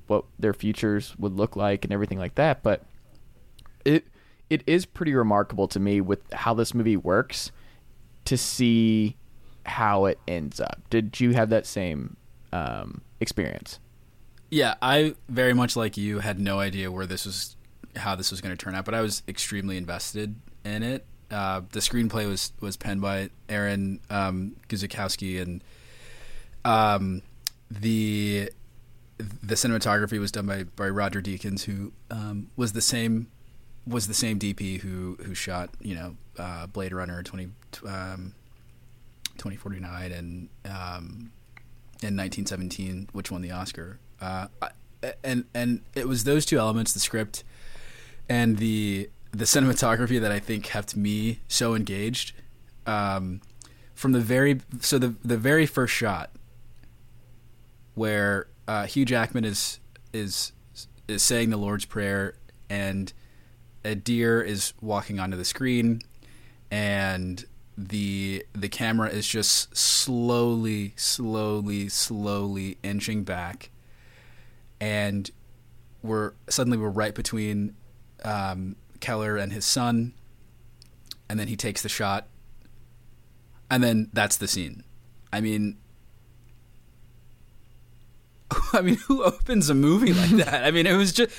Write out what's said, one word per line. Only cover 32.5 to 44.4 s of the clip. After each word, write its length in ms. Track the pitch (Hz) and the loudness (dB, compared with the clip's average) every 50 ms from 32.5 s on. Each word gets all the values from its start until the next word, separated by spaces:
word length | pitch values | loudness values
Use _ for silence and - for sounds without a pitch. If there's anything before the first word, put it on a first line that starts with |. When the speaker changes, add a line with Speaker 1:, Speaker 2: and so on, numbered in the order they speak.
| - | -4
Speaker 2:
was 160 | 127 123 110 104 | -2 -2 -2 0
the 80 | 117 | 0
same, 460 | 107 - 131 117 113 113 113 113 113 - - - - - - - - - - - - | 0 0 0 2 2 2 2 0 -2 -4 -12 -20 -20 -20 -20 -20 -20 -18 -18 -14 -10
was 220 | 123 120 120 101 | -6 -4 -4 -2
the 60 | 104 101 | -2 -2
same 240 | - 127 113 107 | 0 0 0 0
D 160 | 98 104 101 98 | 0 0 -2 -2
P 240 | - 104 95 95 90 | -2 -4 -4 -4 -6
who, 380 | - 95 92 92 92 90 90 87 87 | -6 -8 -8 -6 -6 -8 -8 -10 -10
who 100 | 92 90 | -10 -8
shot, 360 | - - 95 90 90 87 90 - - | -8 -6 -4 -4 -6 -6 -6 -10 -10
you 160 | - 104 90 | -8 -8 -8
know, 220 | 82 87 87 80 - - - - | -6 -8 -10 -12 -14 -18 -16 -12
uh, 300 | - 87 90 87 82 85 | -10 -10 -10 -8 -10 -12
Blade 260 | 92 - 104 95 92 92 | -10 -8 -8 -6 -6 -6
Runner 300 | 92 90 87 87 87 90 | -6 -6 -6 -8 -10 -10
twenty, 260 | - - 92 92 90 110 - - - - - - | -10 -10 -10 -10 -10 -12 -16 -18 -20 -18 -14 -12
um, 480 | 101 98 95 92 95 92 92 92 92 101 - - - - - - - - - - - - - - - - - - - - | -10 -8 -8 -8 -8 -10 -10 -12 -14 -14 -18 -20 -20 -20 -20 -20 -20 -20 -20 -20 -20 -20 -20 -20 -20 -20 -14 -14 -12 -12
twenty 200 | - - 101 98 | -10 -10 -10 -10
forty-nine 540 | - - 101 98 92 90 90 90 90 90 90 | -10 -10 -10 -10 -10 -10 -10 -10 -10 -10 -10
and, 380 | 90 87 85 85 87 90 85 - - - - | -10 -10 -10 -10 -10 -12 -12 -14 -18 -16 -14
um, 640 | 98 98 92 90 90 90 90 87 87 - - - - - - - - - - - - - - - - - - 113 | -12 -10 -8 -8 -8 -10 -10 -12 -14 -14 -14 -16 -18 -18 -20 -20 -20 -20 -20 -20 -20 -20 -20 -20 -20 -14 -10 -6
and 120 | 104 101 | -4 -4
nineteen 300 | 98 95 95 - - 95 | -4 -4 -4 -4 -6 -6
seventeen, 640 | - 101 92 95 95 - - 95 92 92 92 98 - - | -6 -4 -6 -6 -8 -6 -6 -6 -6 -6 -8 -10 -10 -10
which 180 | 98 95 - | -10 -8 -6
won 100 | 92 90 | -8 -8
the 100 | 90 87 | -6 -6
Oscar. 480 | 90 90 95 - - 82 82 90 101 - - - - - | -8 -8 -8 -8 -10 -12 -14 -14 -16 -18 -20 -20 -16 -10
Uh, 260 | 95 92 185 92 | -8 -6 -6 -6